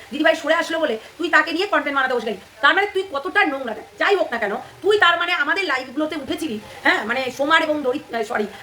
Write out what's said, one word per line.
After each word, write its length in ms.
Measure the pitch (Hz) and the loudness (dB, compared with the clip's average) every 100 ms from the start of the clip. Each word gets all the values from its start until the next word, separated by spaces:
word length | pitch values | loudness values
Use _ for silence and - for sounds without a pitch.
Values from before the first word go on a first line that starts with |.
| - | -8
দিদিভাই 240 | 269 320 320 | 0 2 2
সরে 180 | 294 | 2
আসলো 260 | 330 320 330 | 0 0 -2
বলে 180 | 294 220 - - | -2 -2 -8 -6
তুই 120 | 330 | 2
তাকে 220 | 311 320 | 2 2
নিয়ে 140 | 330 392 | 0 0
কনটেন্ট 300 | 302 285 277 | 0 0 -2
বানাতে 180 | 262 | 0
বসে 120 | 247 220 | -2 -4
গেলি। 120 | 190 - - | -8 -10 0
তার 140 | 285 349 | 2 4
মানে 120 | 403 | 2
তুই 100 | 381 - | -2 -4
কতটা 340 | 277 370 403 349 | -4 -2 2 2
নোংরা। 300 | 269 247 208 - - | 0 -6 -8 -10 -2
যাই 160 | 330 381 | 2 2
হোক 160 | - | 0
না 60 | 233 | -2
কেন, 180 | 202 233 | -2 -4
তুই 440 | - - 370 415 | -8 -4 2 6
তার 200 | 349 339 | 6 4
মানে 140 | 349 | 0
আমাদের 300 | 330 294 339 | 0 0 0
লাইভগুলোতে 520 | 349 262 254 262 302 320 | 0 -2 -4 -4 -4 -4
উঠেছিলি, 440 | 269 339 311 214 - - | -6 -6 -4 -6 -10 -2
হ্যাঁ, 220 | 320 349 220 | 0 2 0
মানে 260 | 262 254 254 | -2 -4 -2
সোমার 240 | 294 320 | 4 4
এবং 200 | 311 302 | 4 0
দরি-, 320 | 254 - - 233 | 0 -2 -4 -6
আহ, 80 | |
সরি, 240 | 220 226 202 - | -2 -2 -4 -6